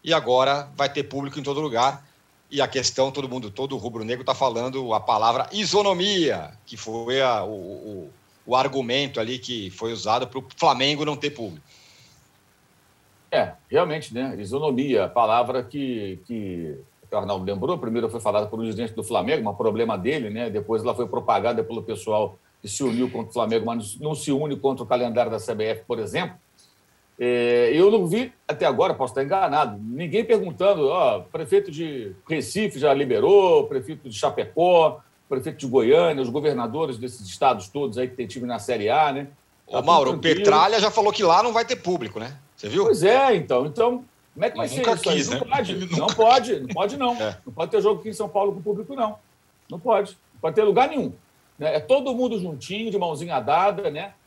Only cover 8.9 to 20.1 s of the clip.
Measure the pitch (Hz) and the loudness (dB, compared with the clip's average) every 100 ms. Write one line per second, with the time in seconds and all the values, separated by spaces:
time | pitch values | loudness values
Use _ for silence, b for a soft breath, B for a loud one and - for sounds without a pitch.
8.9 | 131 139 117 113 127 123 117 95 90 113 | -2 -2 -4 -6 -6 -8 -8 -10 -8 -8
9.9 | 113 107 120 127 131 131 - 165 127 139 | -4 0 0 -2 -8 -12 0 2 4 0
10.9 | 147 151 143 147 143 107 78 b b b | 0 -4 -4 -6 -6 -10 -12 b b b
11.9 | b b b _ _ _ _ _ _ _ | b b b _ _ _ _ _ _ _
12.9 | _ _ _ _ 143 107 - _ 147 175 | _ _ _ _ 0 0 -4 _ 0 0
13.9 | 156 135 113 131 98 98 135 151 127 143 | -2 -8 -8 -6 -8 -6 -4 -2 0 0
14.9 | 110 92 120 110 117 123 127 120 147 135 | 0 0 0 2 2 0 -2 -6 -6 -6
15.9 | 113 101 90 - 113 98 87 80 71 - | -6 -8 -10 -10 -10 -8 -8 -10 -12 -18
16.9 | _ _ 104 95 95 92 98 131 175 120 | _ _ -6 -4 -4 -4 -4 -4 -4 -4
17.9 | 117 110 117 104 104 104 110 113 104 113 | -4 -4 -4 -2 -2 -2 -6 -6 -6 -8
18.9 | 110 - 110 104 151 107 92 113 107 113 | -8 -2 -2 0 -2 -2 -2 -2 0 -2
19.9 | 101 104 | -2 -2